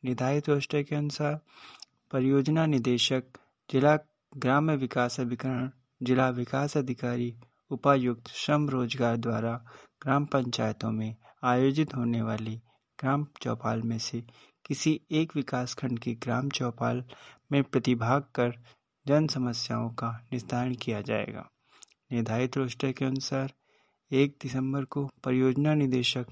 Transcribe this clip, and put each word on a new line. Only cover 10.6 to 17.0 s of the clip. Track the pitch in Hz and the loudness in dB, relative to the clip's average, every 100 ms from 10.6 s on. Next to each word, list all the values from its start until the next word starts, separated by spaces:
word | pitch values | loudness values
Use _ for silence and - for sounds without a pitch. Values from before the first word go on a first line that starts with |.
| 113 107 113 | -2 -2 -4
में | 110 110 110 - _ | -4 -4 -8 -18 _
आयोजित | 127 123 135 139 151 | 2 4 4 2 -2
होने | 131 117 117 | 0 0 0
वाली | 113 110 110 113 _ _ _ - | 0 -2 -4 -8 _ _ _ -6
ग्राम | 131 143 147 - | -2 0 -2 -8
चौपाल | 127 117 - 113 | -6 -2 -2 -2
में | 113 113 | -2 -4
से | - 117 117 _ - _ - | -6 -8 -10 _ -20 _ -8
किसी | 135 156 156 _ | -2 0 0 _
एक | 156 160 147 | -2 0 -2
विकास | 131 127 123 | -2 -4 -4
खंड | - 131 117 | -4 -4 -4
की | 123 | -4
ग्राम | 117 127 117 139 | -6 -2 -2 -2
चौपाल | - 123 117 120 120 | -2 -4 -2 -2 -2